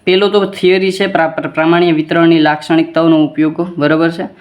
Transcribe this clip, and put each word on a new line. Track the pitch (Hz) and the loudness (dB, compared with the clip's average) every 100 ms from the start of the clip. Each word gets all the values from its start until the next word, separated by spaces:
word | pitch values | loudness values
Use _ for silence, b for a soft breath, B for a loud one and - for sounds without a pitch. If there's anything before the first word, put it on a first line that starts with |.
પહેલો | - 185 202 | -2 0 2
તો | 208 190 | 0 -2
થિયરી | - 180 190 190 | -2 0 2 0
છે, | 185 196 | -2 -2
પ્રા-, | 180 160 160 | 0 -2 -4
પ્રા-, | 160 | -6
પ્રામાણ્ય | - 160 170 175 | -2 0 2 2
વિતરણની | 156 156 170 165 165 | 0 0 2 4 4
લાક્ષણિકતાઓનો | 151 151 - 160 160 - 165 160 151 | 2 0 -2 -2 0 0 2 2 0
ઉપયોગ, | - 156 156 180 170 | -2 -2 -2 -6 -2
બરોબર | 147 160 165 | 0 0 0
છે. | 165 185 B | -4 -10 B